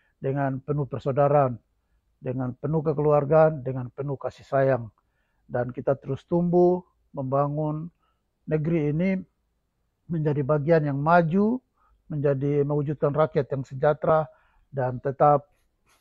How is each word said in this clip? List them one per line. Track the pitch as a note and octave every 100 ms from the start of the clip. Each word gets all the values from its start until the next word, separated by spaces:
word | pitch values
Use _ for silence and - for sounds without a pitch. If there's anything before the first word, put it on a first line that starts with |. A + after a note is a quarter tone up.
| _ -
dengan | C3+ C#3 C#3 C3
penuh | - D3 C3+
persaudaraan, | B2+ C#3+ C3 C#3+ D3 C3 A#2 _ _ _ _ _ _
dengan | C#3 B2+ B2+ A#2+
penuh | - D#3+ D3+
kekeluargaan, | D3 D3+ D3 C#3 D#3 D#3+ D#3
dengan | C3 C3 B2
penuh | - C#3+ C3+
kasih | B2 - -
sayang. | C3+ C3+ B2 A2 _ _ _ _ _ -
Dan | B2 B2
kita | - C3+ C3+
terus | C3+ C3+ -
tumbuh, | E3+ F3 F3+ F3+ F3+ - _ _
membangun | C#3+ C3 C#3 C#3+ D3 D3+ D3+ E3+ _ _ _ _ _ -
negeri | D#3 D3+ E3 D3
ini | D3+ F#3+ F#3+ - _ _ _ _ _ _ _ -
menjadi | E3 D3+ D3
bagian | C#3 D3+ C#3+ E3 D3
yang | C#3
maju, | D3+ F3 E3 F#3+ G#3+ B3+ _ _ _ _ -
menjadi | D3+ C#3+ C#3 C#3+ D3 C#3+
mewujudkan | D3 D3 C#3+ D3
rakyat | C#3+ D#3 D#3+ C3+
yang | C#3 C3
sejahtera, | C3 D3 D3+ E3+ D#3+ D#3 _ _ _ _
dan | B2+ B2+ B2
tetap | C#3 C3 D3 C#3+ - _ _ _ _ _